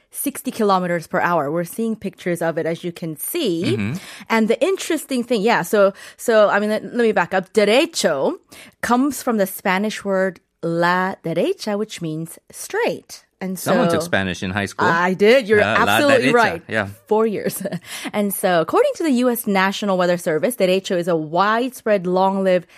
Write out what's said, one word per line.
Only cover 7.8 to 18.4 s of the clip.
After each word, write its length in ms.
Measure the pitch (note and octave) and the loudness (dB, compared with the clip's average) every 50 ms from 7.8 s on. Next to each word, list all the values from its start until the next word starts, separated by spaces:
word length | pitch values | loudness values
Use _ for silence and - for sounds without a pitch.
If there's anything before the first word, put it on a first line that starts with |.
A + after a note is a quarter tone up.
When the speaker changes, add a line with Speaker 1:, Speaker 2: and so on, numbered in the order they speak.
| E4 E4 D#4+ - - F#3 D3+ C3+ D3 A3+ E4+ - _ _ - - - - - _ - | 2 0 -2 -2 -2 0 0 0 0 -2 -2 -4 _ _ -20 -20 -20 -20 -14 _ -2
Speaker 1:
comes 400 | - A#3+ B3 C4+ D4 B3+ - - | 0 2 2 2 0 -2 -2 -4
from 140 | B3+ A3+ | -2 0
the 100 | G#3+ G3 | 0 0
Spanish 580 | G3+ - - - G3+ F#3 F#3+ G#3 G#3+ G3+ - - | -2 -4 -4 -2 -2 0 0 -2 -4 -4 -6 -4
word 360 | G3+ G3 F#3 F#3+ F#3+ F3 - _ _ _ _ - | -2 0 0 0 -2 -2 -6 _ _ _ _ -6
la 500 | E3+ E3 E3+ E3+ F3 F3 F3+ F#3 F#3+ - - - | -4 0 2 2 2 2 2 0 -2 -4 -6 -6
derecha, 560 | E3 D#3+ E3 A3+ E4+ G4 - - A3 G#3 G3+ | -4 -2 -2 0 -2 -2 -4 -4 -4 -4 -4
which 240 | A3 G#3+ - - E3+ | -4 -6 -8 -8 -8
means 380 | D#3+ D#3 D#3+ E3 D#3+ - - - - | -6 -6 -6 -8 -10 -12 -18 -20 -20
straight. 720 | - - - - - G#4 A#4 - - - - - - - - _ _ _ F#3+ | -18 -18 -12 -8 -4 -2 -2 -2 -2 -4 -8 -16 -20 -20 -20 _ _ _ -8
And 160 | F#3 F#3+ F3+ | -8 -8 -6
Speaker 2:
Someone 300 | - - F#3 B3 A#3+ E3+ | -2 0 2 2 2 2
Speaker 1:
so 80 | - | 2
Speaker 2:
took 60 | - - | 0 0
Spanish 380 | - - G2 F#2+ F#2 F2 - G#2+ | 0 0 0 0 0 -2 -4 -4
in 80 | F#2 | -4
high 160 | F#2 G#2 G2 F#2 | -2 -2 -2 -4
school. 180 | - - D#3 | -2 -2 0
Speaker 1:
I 280 | F3+ E3+ E3+ F3 F#3 F#3 | 2 2 2 2 0 2
did. 340 | - G3+ G#3+ A#3+ C#4 A#3 F#3 | 4 4 6 6 4 4 4
You're 120 | A3 G#3 - | 2 4 4
Speaker 2:
Yeah, 80 | G#2 A2+ - - | 4 4 2 4
la 60 | - | 4
Speaker 1:
absolutely 400 | G#2 - D4 C#4+ C4+ B3 - C3 | 4 4 4 4 4 4 4 4
Speaker 2:
derecha. 60 | - | 4
Speaker 1:
right. 280 | A#3+ A3+ G3+ E3+ E3 - - | 4 4 2 0 -4 -8 -4
Speaker 2:
Yeah. 200 | G#2+ A2 G2+ G2 G#2 - _ - | -2 -2 -2 -2 -6 -14 _ -2
Speaker 1:
Four 160 | G#3+ G#3+ A3 | 0 0 0
years. 360 | A3+ G3 C#3 - - - - F#3+ - - E3+ - - | 0 -2 -4 -4 -6 -6 -6 -6 -8 -8 -8 -10 -12
<laughs> 240 | - - - C4+ - | -14 -12 -10 -6 -4
And 220 | G#3+ G#3 G3+ F#3+ | -2 -2 -2 -2
so, 260 | - | -2